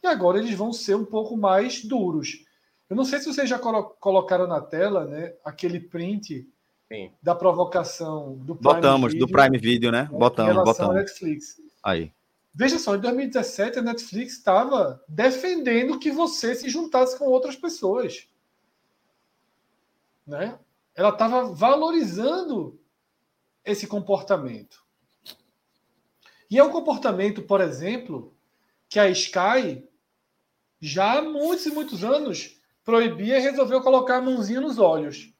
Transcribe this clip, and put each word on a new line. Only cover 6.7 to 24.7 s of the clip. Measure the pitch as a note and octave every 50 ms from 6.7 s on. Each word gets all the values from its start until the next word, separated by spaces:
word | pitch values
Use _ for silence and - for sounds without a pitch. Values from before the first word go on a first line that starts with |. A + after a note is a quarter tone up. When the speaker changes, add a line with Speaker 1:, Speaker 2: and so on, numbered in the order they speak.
| _ _ _
Speaker 2:
Sim. | _ A2+ G#2+ F#2+ F2+ _ _
Speaker 1:
da | - F3 F3
provocação | F3 F3 F#3 E3+ E3+ F3+ F3 - F3+ E3 - - - E3 D#3 D#3 D3+ D3 C#3 C3+
do | C3 C3 C#3 -
Prime | B2+ A#2 C#3+ D#3
Speaker 3:
Botamos, | E3+ E3 C#3 C3+ C3+ B2+ A#2 G#2
Speaker 1:
Video, | A2 B2+
Speaker 3:
do | A#2+ -
Prime | C#3 C#3 C3 C3+
Video, | A#2+ G#2+ A2+ A#2+ A#2 A#2 A#2+
né? | A2+ A#2+ C#3+
Speaker 1:
né, | D3 -
Speaker 3:
Botamos, | G2+ A#2 B2 B2+ - A2 A2
Speaker 1:
em | G#2+
relação | G2 - F3+ F#3+ - -
à | -
Speaker 3:
botamos. | F3+
Speaker 1:
Netflix. | F#3+ G3 G3 - - F#3 D#3+ D3+ D3 - - - _ - - _ _ -
Speaker 3:
Aí. | G2+ F#2 E2 E2 D#2 _ _ _ _ _ _ _ _ _
Speaker 1:
Veja | C#3+ A#3 C4+ D#4+ D#4+
só, | - - G3+
em | G3
dois | F#3+ A#3+ A#3+
mil | C4 C#4
e |
dezessete | A#3 - B3+ G#3+ - - - G3+ A#3+ A#3+ C4
a |
Netflix | A3+ A#3 A#3 A#3 - - F#3 G#3+ B3+ B3 -
estava | - _ G#3 F#3 G3+ B3 C4+ C#4 A#3 F#3 C#3 C3 - _ -
defendendo | D3+ F3 A3+ C4 C4 C4 - F#4 F4+ E4 C4+ B3 A#3 A#3 B3+ C4+ D#4 -
que | - D4+
você | C4+ D4+ E4+ E4 - - - A3+ A#3+
se | A#3 - C4
juntasse | A#3 D#4+ E4+ D#4+ - B3+ B3+ B3+ B3+ B3+
com | C#4+
outras | C4+ B3+ B3+ B3+ C#4 C4
pessoas. | - - E4+ E4 - - F#3 G3+ B3 A#3 F3+ - - - _ _ _ _ _ _ _ _ _ _ _ _ _ _ _ _ _ _ _ _ _ _ _ _ _ _ _ _ _ _ _ _ _ _ _ _ _ _ _ _
Né? | D3 C#3+ D3 F#3 A3+ A3+ - _ _ _ _ _ _ _
Ela | - F#3 G#3
estava | G3+ - A3 A3+ B3 B3+ B3+ A3
valorizando | F3+ D3 G3+ B3 C#4 D4+ D#4+ E4 E4+ E4 C4+ G3 E3+ F#3+ A3+ C4+ E4 F#4 F4+ D#4+ C4 G3+ D#3 - - _ _ _ _ _ _ _ _ _ _ _ _ _ _ _ _ _ _
esse | - G#3 G3+ -
comportamento. | - G#3 G#3 F#3+ - G3 F#3 - - G3+ E3 C#3 B2+ A2+ G#2+ G#2 _